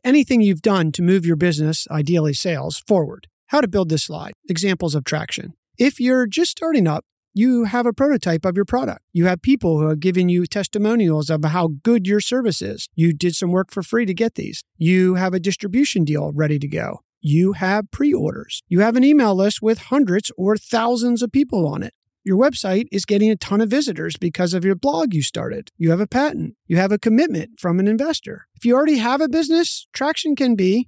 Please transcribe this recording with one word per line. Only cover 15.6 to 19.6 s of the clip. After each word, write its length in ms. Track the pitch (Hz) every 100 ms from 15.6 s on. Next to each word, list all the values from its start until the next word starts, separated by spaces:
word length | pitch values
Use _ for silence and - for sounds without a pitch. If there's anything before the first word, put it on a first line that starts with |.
| 202 233 294 196
deal 300 | 147 147 147
ready 260 | 147 151 147
to 80 | 143
go. 320 | 156 - 50 _ _
You 320 | 151 156 190
have 360 | 160 190 208 214
pre-orders. 720 | - 285 349 147 - - - -
You 140 | 175
have 160 | 220 247
an 80 | 269
email 280 | 302 220
list 280 | 190 202 -